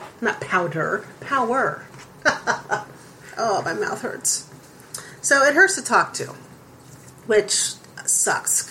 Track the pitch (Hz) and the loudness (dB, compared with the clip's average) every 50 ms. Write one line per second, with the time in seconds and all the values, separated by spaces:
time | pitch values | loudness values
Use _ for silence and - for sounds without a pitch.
0 | - - - - 233 208 - - - - 190 185 175 160 151 160 151 - - 208 | -14 -16 -10 -4 -4 -4 -4 -4 -4 0 0 0 0 0 -2 -2 -2 -2 -2 -4
1 | - - - - - - 285 269 247 226 247 262 233 170 - - - - - - | -6 -8 -16 -14 -6 -2 0 0 2 2 2 2 0 0 -2 -6 -12 -16 -20 -20
2 | - - - - - 302 - - - - - - - - - - - - - - | -20 -20 -10 -2 0 0 0 0 0 -2 -2 -2 -2 -4 -4 -4 -4 -8 -16 -20
3 | - - - - - - - - 226 226 196 160 135 165 165 - - - - - | -20 -20 -20 -20 -20 -12 -6 -4 -2 0 0 0 0 -2 -2 -2 -2 -4 -4 -6
4 | - - - - - - - - - - - - - - - - - - - - | -6 -6 -6 -4 -2 -2 -2 -2 -6 -10 -18 -20 -20 -20 -20 -20 -20 -16 -14 -14
5 | - - - - - - 277 277 269 294 285 320 381 381 - - - - 240 185 | -14 -14 -12 -4 0 2 4 6 6 6 8 8 6 6 4 0 0 2 4 4
6 | 151 - - - - - - - - - - - - - - - - - - - | 2 2 -2 -8 -8 -8 -10 -16 -18 -20 -20 -20 -20 -20 -20 -20 -20 -20 -20 -20
7 | - - - - - - 220 214 202 - - - - - - - - - - - | -20 -20 -20 -8 0 2 4 4 4 4 2 0 0 -2 -4 -8 -16 -18 -18 -8
8 | - - - - - - 151 - - - - - - - | -2 0 0 2 2 2 0 0 0 0 0 -2 -2 -4